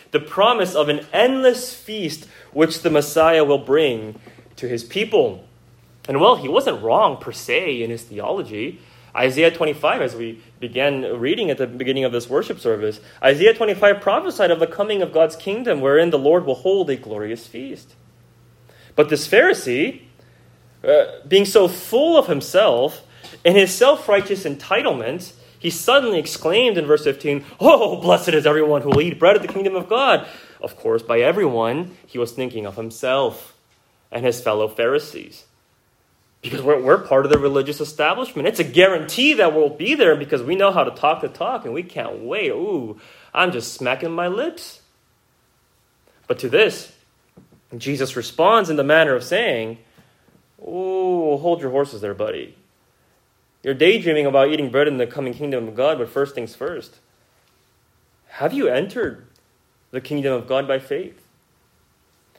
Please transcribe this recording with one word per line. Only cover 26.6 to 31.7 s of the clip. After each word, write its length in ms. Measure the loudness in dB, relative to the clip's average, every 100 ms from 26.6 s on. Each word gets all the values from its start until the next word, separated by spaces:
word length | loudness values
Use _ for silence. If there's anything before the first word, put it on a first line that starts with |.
| 2 0
in 80 | 2
verse 180 | 2
fifteen, 400 | 2 -2 -2 -4 -6 2
"Oh, 400 | 6 6 4 0
blessed 300 | 2 2 2
is 160 | 2 2
everyone 340 | 2 2 2
who 80 | 2
will 140 | 0
eat 160 | 0 2
bread 180 | 4 4
at 60 |
the 100 | 2
kingdom 240 | -4 -4 -4
of 140 | -2
God." 360 | 0 2 2 -2 -16 -20 -14
Of 120 | -14
course, 280 | -8 -4 -2
by 180 | 0 2
everyone, 800 | 2 2 0 0 -2